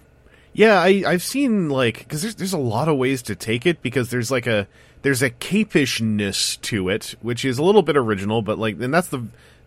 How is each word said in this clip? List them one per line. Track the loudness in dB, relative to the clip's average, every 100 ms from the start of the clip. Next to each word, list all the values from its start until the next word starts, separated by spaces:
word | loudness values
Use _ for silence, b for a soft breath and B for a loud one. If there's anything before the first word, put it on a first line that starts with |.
| b _ _ b b
Yeah, | 4 6 6
I, | 6 4 2
I've | -2
seen, | -2 -2 0 2 0
like, | 2 0 -2 -8
'cause | -8
there's, | -8 -6
there's | -6
a | -2
lot | -2 0 0
of | 2
ways | 2 -2
to | -4 -8
take | -4 -2 0
it, | -2
because | -2 -2 -2
there's, | -2 -2
like, | -2 0
a, | -2 -2 b b b
there's | -2 0
a | 0
capishness | -2 -4 -2 0 0 0 0 -2 0 -2 -2 -4 -4
to | -6 -4 -2
it, | -2 -4 -10
which | -8 -4
is | -4 0
a |
little | 4 4
bit | 4 2
original, | 2 0 0 -2
but, | -2 -2
like, | -2 -4
and | -2
that's | 0 -2
the, | -8 -10 b b b